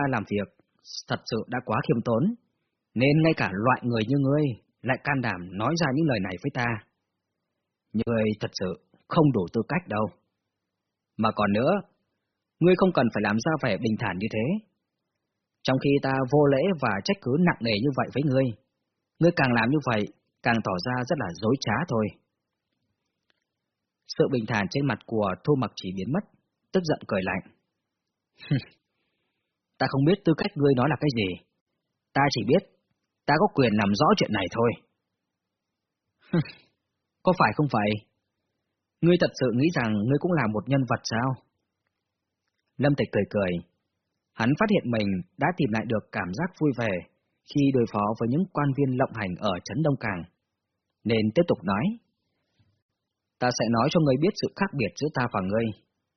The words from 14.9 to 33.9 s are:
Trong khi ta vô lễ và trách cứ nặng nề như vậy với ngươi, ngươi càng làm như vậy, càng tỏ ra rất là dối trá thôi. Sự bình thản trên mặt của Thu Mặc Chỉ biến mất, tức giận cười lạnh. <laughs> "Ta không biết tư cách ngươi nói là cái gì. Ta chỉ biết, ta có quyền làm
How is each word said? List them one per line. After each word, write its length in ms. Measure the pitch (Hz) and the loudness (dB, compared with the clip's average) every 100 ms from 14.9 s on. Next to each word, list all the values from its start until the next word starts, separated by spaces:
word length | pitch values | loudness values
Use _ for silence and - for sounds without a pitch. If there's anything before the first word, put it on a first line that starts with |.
| _ _ _ _ _ _ _ | _ _ _ _ _ _ _
Trong 160 | - 131 | -2 0
khi 60 | 143 139 | 2 0
ta 120 | 135 135 127 | 0 -2 2
vô 140 | 147 143 | 4 4
lễ 160 | 135 180 165 | 4 2 0
và 120 | 127 98 | -2 -2
trách 120 | - 202 | -2 -4
cứ 160 | 123 147 | -2 2
nặng 200 | 175 - | 2 2
nề 120 | 113 101 | -2 0
như 80 | 139 127 | 0 -2
vậy 120 | 113 | -4
với 80 | 117 151 | -2 0
ngươi, 180 | 131 131 107 _ _ _ _ _ _ | 0 0 -4 _ _ _ _ _ _
ngươi 120 | 165 170 | 2 4
càng 160 | 135 | 2
làm 180 | 117 113 | 2 2
như 80 | 151 135 | 0 0
vậy, 220 | 110 101 - _ _ | -2 -4 -8 _ _
càng 140 | 127 113 | 0 0
tỏ 80 | 104 92 | 0 -4
ra 200 | 123 127 123 | -2 -4 -4
rất 100 | 160 | -4
là 80 | 101 | -6
dối 220 | 87 110 139 | -4 -2 0
trá 120 | - 110 175 | 0 -4 -2
thôi. 180 | 117 104 - _ _ _ _ _ _ _ _ _ _ _ _ _ _ _ _ _ _ _ - | -2 -2 -6 _ _ _ _ _ _ _ _ _ _ _ _ _ _ _ _ _ _ _ -2
Sự 100 | 151 | 0
bình 120 | 131 110 | 0 -4
thản 180 | 110 95 | -4 -2
trên 160 | 139 143 | -2 -2
mặt 120 | 107 - | -4 -4
của 280 | 113 101 92 | -2 -2 -2
Thu 100 | - 139 | 0 0
Mặc 140 | 107 - | 0 -6
Chỉ 120 | 95 95 | -10 -8
biến 160 | 95 | -4
mất, 120 | 175 - _ _ _ _ | -6 -6 _ _ _ _
tức 80 | 190 | -4
giận 140 | 165 143 113 | -2 -4 -2
cười 160 | 101 | -4
lạnh. 320 | 95 92 - _ _ _ _ _ _ _ _ _ - | -2 -6 -8 _ _ _ _ _ _ _ _ _ -4
<laughs> 240 | 139 - _ _ _ _ _ _ _ _ _ _ _ | -4 -4 _ _ _ _ _ _ _ _ _ _ _
"Ta 80 | 135 | -2
không 140 | 135 | 2
biết 140 | 143 196 | 2 2
tư 80 | - 156 | 2 0
cách 160 | - | -2
ngươi 200 | 147 143 | 0 2
nói 140 | 123 135 | 4 2
là 60 | 135 | 0
cái 100 | 151 117 | 0 0
gì. 120 | 95 87 - _ _ _ _ _ _ | -2 -4 -14 _ _ _ _ _ _
Ta 100 | - 143 | 0 0
chỉ 100 | 131 104 | 0 2
biết, 160 | 170 - _ _ _ _ _ - | 2 0 _ _ _ _ _ 0
ta 80 | 151 | 2
có 80 | 160 | 2
quyền 180 | - 123 | 2 2
làm 220 | 104 101 | 2 2